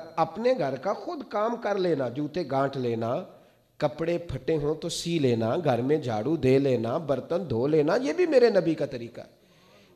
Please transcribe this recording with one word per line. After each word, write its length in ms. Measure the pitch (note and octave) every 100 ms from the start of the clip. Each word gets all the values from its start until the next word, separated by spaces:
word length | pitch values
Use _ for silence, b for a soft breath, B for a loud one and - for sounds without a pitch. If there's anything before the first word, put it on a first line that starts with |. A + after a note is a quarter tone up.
| E3 -
अपने 340 | D#3+ G3+ B3 B3
घर 220 | C#3 B2+
का 160 | F3+ G#3+
खुद 280 | - F4 B3
काम 240 | G#3+ A3 A#3+
कर 200 | G#3+ G3+
लेना, 300 | F3+ D3 B2
जूते 320 | B2+ D3 F3+ D3+
गांठ 320 | C3+ C#3 C#3
लेना, 380 | B2 A2+ A2+ C#3+ F#3 b b b b -
कपड़े 380 | D3 D3+ E3 E3+ E3+
फटे 240 | C3+ - D#3+
हों 200 | D3 D#3
तो 140 | F3
सी 260 | - E3+ E3+
लेना, 360 | C3 A2+ A2+ D3+
घर 240 | D3+ A#2
में 200 | B2+ D#3
झाड़ू 340 | B2+ G#2+ A#2+ D#3+
दे 200 | C3 C3+
लेना, 380 | C#3 A#2+ A2+ D3
बर्तन 460 | D3 C3 - E3+ E3+
धो 180 | A2+ C#3
लेना, 280 | D#3 D3 A3
ये 160 | C4+
भी 120 | E4 F4+
मेरे 220 | C4+ A#3+
नबी 220 | G3+ E3 D#3
का 100 | C#3
तरीका 340 | B2 A#2 -
है। 80 | - _ b b b b b